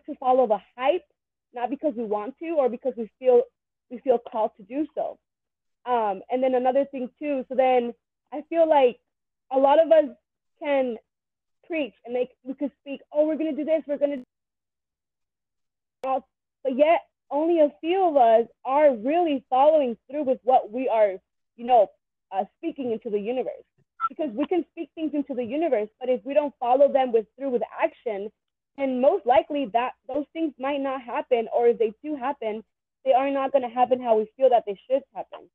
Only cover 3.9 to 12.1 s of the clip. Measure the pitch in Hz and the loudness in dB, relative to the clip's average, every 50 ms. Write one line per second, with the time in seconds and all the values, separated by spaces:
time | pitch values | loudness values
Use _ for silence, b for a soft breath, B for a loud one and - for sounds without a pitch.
3.9 | 262 226 - 277 254 233 233 - - 226 214 233 - _ 208 - 233 277 311 294 | -18 -10 -2 -2 -2 -2 -2 -6 -6 -4 -4 -4 -6 _ -18 -12 -8 -8 -8 -6
4.9 | _ - 170 - - - _ _ _ _ _ _ _ _ _ _ _ _ _ 240 | _ -8 -8 -8 -10 -12 _ _ _ _ _ _ _ _ _ _ _ _ _ -2
5.9 | 247 240 220 208 196 190 - - 233 254 254 262 254 247 247 254 254 269 285 277 | 0 0 0 0 -4 -6 -6 -6 -4 -2 0 0 0 2 2 2 2 0 0 -2
6.9 | - 269 254 247 - _ 311 294 285 262 247 - - 220 262 254 254 247 240 240 | -4 -8 -10 -10 -10 _ -6 -6 -4 -4 -6 -4 -2 0 2 4 4 2 2 0
7.9 | 233 - _ _ _ _ _ _ - 285 294 - 330 330 330 320 311 285 269 247 | -6 -12 _ _ _ _ _ _ -14 -14 -10 -4 0 2 2 4 6 4 4 4
8.9 | 220 - _ _ _ _ _ _ _ _ _ _ 254 269 269 277 285 311 330 302 | 2 -2 _ _ _ _ _ _ _ _ _ _ 0 2 4 4 6 4 6 6
9.9 | 320 320 302 269 233 - _ _ _ _ _ _ _ _ 339 294 285 269 262 254 | 6 4 4 2 -4 -14 _ _ _ _ _ _ _ _ -4 -2 0 0 0 -2
10.9 | 233 - - _ _ _ _ _ _ _ _ _ _ _ _ _ 349 320 285 226 | -4 -8 -12 _ _ _ _ _ _ _ _ _ _ _ _ _ -6 -6 -4 -6
11.9 | - _ _ 233 | -8 _ _ -8